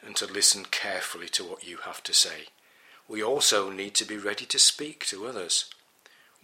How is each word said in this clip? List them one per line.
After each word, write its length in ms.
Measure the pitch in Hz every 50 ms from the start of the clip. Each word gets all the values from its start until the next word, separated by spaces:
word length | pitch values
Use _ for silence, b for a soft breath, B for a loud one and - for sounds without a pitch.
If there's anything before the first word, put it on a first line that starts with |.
and 140 | - 110 104
to 180 | - 101 92
listen 340 | 95 101 90 - - 101 92
carefully 600 | - - - - 104 95 90 - - - 87 87 87
to 120 | - -
what 240 | 92 87 - - -
you 120 | 87 85 85
have 260 | - 87 90 - -
to 100 | - 95
say. 320 | - - 90 82 78 76 - - B B B B B B B B B B -
We 160 | 110 107 107
also 460 | 113 135 147 - - 107 101 98 98
need 240 | 95 95 98 101 -
to 80 | - 107
be 140 | 104 107 104
ready 280 | 98 101 104 - 127
to 120 | - - -
speak 440 | - - - - 147 151 156 - -
to 200 | - 104 95 107
others. 420 | 127 127 101 90 82 - - - - - - _ _ _ _ b b b b b b b b